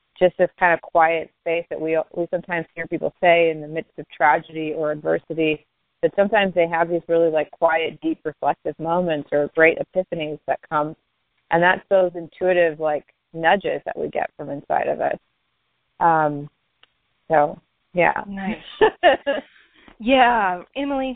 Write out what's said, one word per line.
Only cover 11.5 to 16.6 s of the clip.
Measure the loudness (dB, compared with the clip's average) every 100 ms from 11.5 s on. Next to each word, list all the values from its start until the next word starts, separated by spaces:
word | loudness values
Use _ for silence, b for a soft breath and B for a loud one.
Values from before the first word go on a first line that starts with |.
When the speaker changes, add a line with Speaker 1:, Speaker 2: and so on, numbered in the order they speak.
Speaker 1:
And | 2
that's | 2 2 2
those | 2 2 -2
intuitive, | -14 -4 0 2 2 0
like, | -4 -4 -6 _ _
nudges | -2 2 2 0 -6 -8
that | -8
we | -6
get | -6 -8 -8
from | -12
inside | -10 -2 -2 -2
of | -2
us. | -4 -6 _ _ _ _ _ _ _ -2
Um, | 2 2 0 -4 -12 _